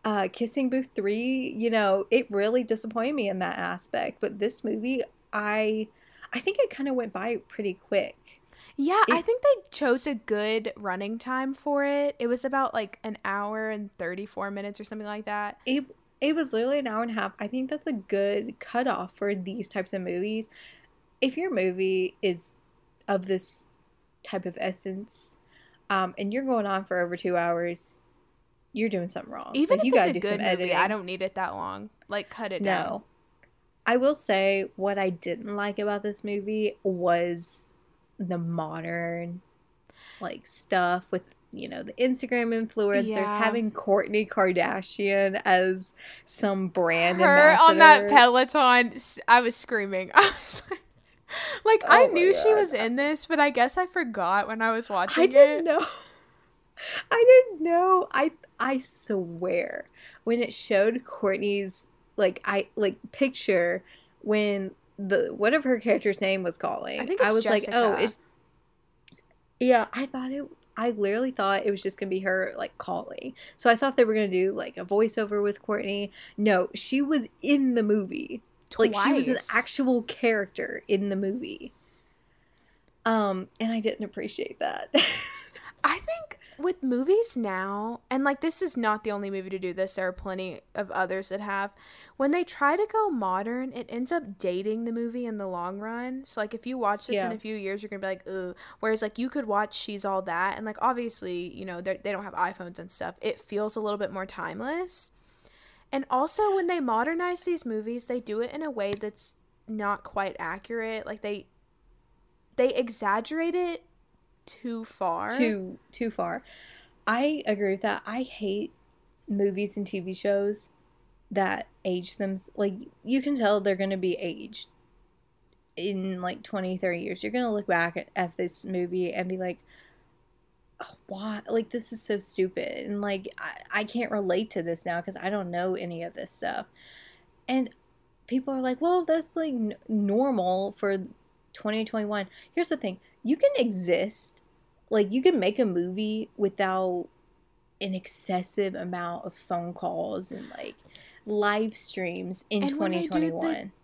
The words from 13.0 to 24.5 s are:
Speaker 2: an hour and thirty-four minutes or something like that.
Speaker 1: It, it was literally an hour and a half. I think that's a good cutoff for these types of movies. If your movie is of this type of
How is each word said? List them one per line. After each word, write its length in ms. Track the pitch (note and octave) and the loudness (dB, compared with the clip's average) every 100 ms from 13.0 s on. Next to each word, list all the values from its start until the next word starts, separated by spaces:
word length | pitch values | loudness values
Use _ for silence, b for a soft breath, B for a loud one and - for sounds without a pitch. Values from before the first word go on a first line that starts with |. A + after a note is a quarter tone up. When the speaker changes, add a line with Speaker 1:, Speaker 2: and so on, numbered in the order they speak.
Speaker 2:
an 140 | A3 G#3+ | -10 -6
hour 460 | G3 G3+ G#3 A3 A3 | -4 -4 -4 -4 -4
and 260 | G#3+ G3+ - | -6 -10 -8
thirty-four 520 | F3 F3+ G#3 - G3 | -8 -6 -10 -8 -8
minutes 300 | G3 G3+ G#3 | -6 -10 -12
or 40 | G#3+ | -12
something 200 | A3 G#3 | -10 -10
like 180 | G#3 G#3+ | -10 -6
that. 340 | G#3 G#3 - - | -6 -6 -8 -2
Speaker 1:
It, 200 | C4+ C4+ - _ _ | -2 -2 -18 _ _
it 160 | C#4 D#4 | -2 0
was 160 | C#4 | -2
literally 260 | A3 A#3+ C#4+ | -2 0 -2
an 80 | C4 | -2
hour 140 | G#3+ | -4
and 80 | A#3 | -4
a 20 | G#3+ | -4
half. 180 | G3 - | -6 -6
I 80 | G#3 | -6
think 220 | B3+ C4 | -4 -4
that's 160 | D4+ E4 | -4 -4
a 60 | |
good 680 | A#3 F#3+ G3+ G3+ G3+ A3 - | -6 -2 0 2 0 -4 -12
cutoff 540 | - A#3 B3+ G#3 F3+ - | -6 -2 0 -2 -6 -4
for 200 | G3+ G3+ | -4 -4
these 340 | F#3 A3 G3+ | -6 -8 -6
types 240 | G3+ F#3 | -6 -6
of 80 | G3 | -6
movies. 480 | F3+ F3 G#3 A3 A3 B B B B _ _ _ | -4 -4 -2 -4 -8 B B B B _ _ _
If 160 | C4 C4 | -2 0
your 140 | F#4 | -2
movie 640 | A3+ F#3 F3+ F#3+ F#3 F#3 _ | 0 0 0 0 0 -2 _
is 320 | G3 E3+ - _ _ _ _ _ - | -2 -2 -10 _ _ _ _ _ -4
of 180 | G3 F#3+ | -4 0
this 400 | F#3 - - - _ _ _ _ _ | -4 -4 -12 -16 _ _ _ _ _
type 220 | - F#3+ | -10 -8
of 120 | F#3 | -8